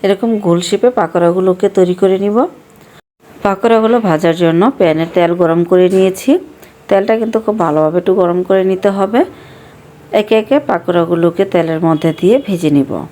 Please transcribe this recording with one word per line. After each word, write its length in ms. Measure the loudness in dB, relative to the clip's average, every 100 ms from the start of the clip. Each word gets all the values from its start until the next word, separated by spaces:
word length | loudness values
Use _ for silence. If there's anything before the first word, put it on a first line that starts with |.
এরকম 260 | 0 -2 0 -2 0
গোল 140 | -2
শেপে 280 | 0 0 0
পাকোড়াগুলোকে 760 | 0 -2 0 0 0 0 0 0 2
তৈরি 180 | 0 2
করে 160 | 0 0
নিব। 180 | -2 -2 -2 -6 -20 -20 -20 -20 _ _ -20 -6
পাকোড়াগুলো 540 | -4 -2 0 2 2 0
ভাজার 360 | 0 0 0 0
জন্য 180 | 0 2 0 2
প্যানে 280 | 0 0 -2
তেল 180 | 0 0 2
গরম 180 | 0 0
করে 220 | 2 2 4
নিয়েছি। 420 | 2 0 0 0 0 -2 -20 -20 -20 -2
তেলটা 260 | -2 0 -2
কিন্তু 160 | 0 -4 -4
খুব 100 | -2
ভালোভাবে 400 | 0 0 0 0
একটু 140 | 0 0
গরম 180 | 0 0
করে 180 | 0 0 0
নিতে 180 | 0 -2 -2
হবে। 220 | -2 -2 -2 -6 -20 -20 -20 -20 -20 -20 -4 -4
একে 140 | 2 0
একে 160 | 2 -2 0
পাকোড়াগুলোকে 760 | -4 -2 -2 0 0 0 0 -2
তেলের 260 | 0 -2 -2
মধ্যে 280 | 0 0 -2 0
দিয়ে 180 | 0 0 -2
ভেজে 260 | -4 0
নিব। 200 | 0 0 -6 -10